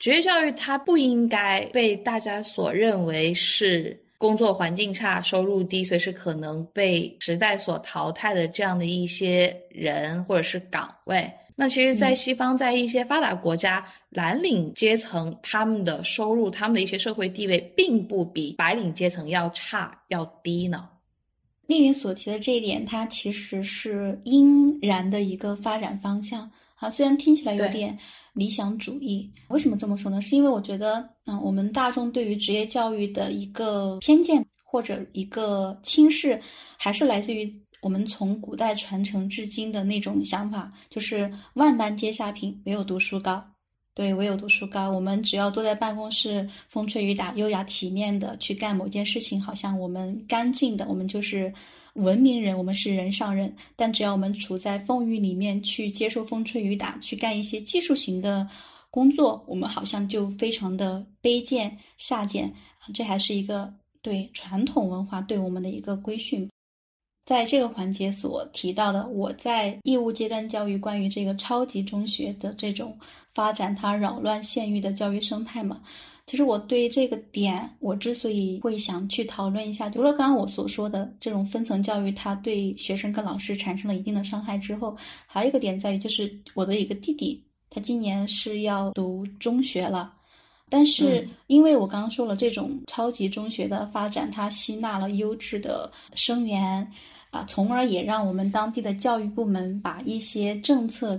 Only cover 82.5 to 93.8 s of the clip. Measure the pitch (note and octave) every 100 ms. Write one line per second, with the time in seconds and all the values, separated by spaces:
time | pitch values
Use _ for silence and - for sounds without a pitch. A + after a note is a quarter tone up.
82.5 | G#3 G3 G3 - G3 G#3 G#3 G3+ G3 -
83.5 | G3+ - F#3+ G#3 F#3 G3 G#3 G3 G#3 G#3
84.5 | G3+ G3 G#3 A3+ G#3+ - - - G3 A#3
85.5 | C4+ G#3+ F#3+ G3+ G3 G#3+ - G#3 G3+ -
86.5 | - F#3+ G#3 F#3+ G3+ - D4 D4 - _
87.5 | _ _ - G#3 A#3+ G#3+ G3 G3+ - -
88.5 | G#3+ G#3+ G3+ G3 F#3+ F#3 F#3 G3+ G3+ A#3+
89.5 | B3 C4 - F3+ F#3+ F3+ _ _ _ _
90.5 | _ _ C#4 D4 - D4 B3 - - _
91.5 | C#4 D#4 C#4+ G3 G3+ A3 A3 A#3 G3 A#3+
92.5 | G3+ F#3+ - - - A#3 A#3+ G3 G3+ G#3+
93.5 | A3+ G3+ G3+